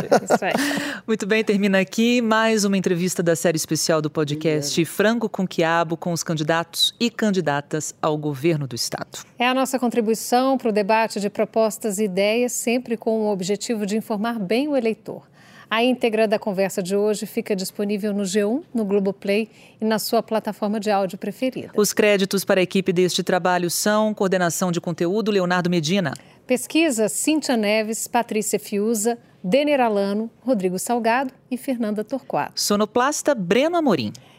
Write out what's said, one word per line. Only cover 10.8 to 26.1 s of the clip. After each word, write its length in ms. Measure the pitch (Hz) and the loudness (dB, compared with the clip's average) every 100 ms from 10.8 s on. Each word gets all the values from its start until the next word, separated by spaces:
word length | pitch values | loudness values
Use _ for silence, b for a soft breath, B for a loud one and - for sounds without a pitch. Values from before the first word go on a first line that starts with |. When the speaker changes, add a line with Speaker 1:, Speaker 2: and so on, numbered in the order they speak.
| 202 220 220 214 | 2 2 0 -2
Speaker 1:
de 80 | 196 | -4
propostas 680 | - 208 226 220 - 226 196 | -2 -2 0 0 0 -4 -2
e 60 | |
ideias, 480 | 214 180 208 226 247 | -2 2 2 2 0
sempre 440 | - 240 247 247 226 | -2 -2 -2 -2 -4
com 240 | 233 220 214 | -2 0 0
o 40 | |
objetivo 540 | 196 180 202 - 220 | -2 -2 -4 -2 -4
de 140 | 202 214 | -2 -2
informar 400 | - 208 226 233 | -2 -4 -4 -4
bem 280 | 180 226 302 | 0 0 0
o 80 | 277 | 0
eleitor. 500 | 226 214 - - - B B B B | 0 -2 -8 -14 -16 B B B B
A 120 | 220 | 0
íntegra 420 | 247 247 240 214 220 | 2 2 0 2 2
da 100 | 214 | 0
conversa 460 | 220 185 190 - | -2 -2 -2 -2
de 140 | 175 202 | -2 0
hoje 300 | 208 208 196 | 0 -2 -4
fica 280 | 233 - | -6 -4
disponível 580 | 196 190 - 202 208 208 | -4 -4 -4 -4 -2 -2
no 120 | 202 | -2
G 200 | 196 208 | 0 0
um, 160 | 202 262 - | 0 -2 -4
no 100 | 233 | -4
Globoplay 640 | 202 202 196 190 196 202 220 b b b | 0 0 0 -2 -2 0 -2 b b b
e 40 | |
na 160 | 220 220 | -2 0
sua 200 | - 233 | 0 -2
plataforma 600 | - 220 220 196 208 220 | 0 -2 -4 -4 -4 -2
de 100 | 202 | 0
áudio 260 | 196 190 190 | 0 -2 -4
preferida. 540 | 202 190 262 - 117 - | -10 -4 -4 -4 -4 0
Speaker 2:
Os 160 | 208 | 0
créditos 520 | - 214 202 196 196 | 2 2 4 2 0
para 140 | - 190 | 2 2
a 40 | |
equipe 280 | 180 196 190 | 2 0 0
deste 300 | 175 180 - | 2 2 0
trabalho 480 | 180 185 180 180 175 | 0 2 2 0 0
são 420 | - 214 214 214 | 0 0 2 0
coordenação 600 | 208 196 185 175 - 185 | 0 0 2 0 0 -2
de 80 | 170 | -2
conteúdo, 500 | 180 165 175 208 214 | -4 -2 0 0 0
Leonardo 400 | 196 175 180 175 | 2 2 2 2
Medina. 420 | 175 151 196 151 | 0 2 0 -2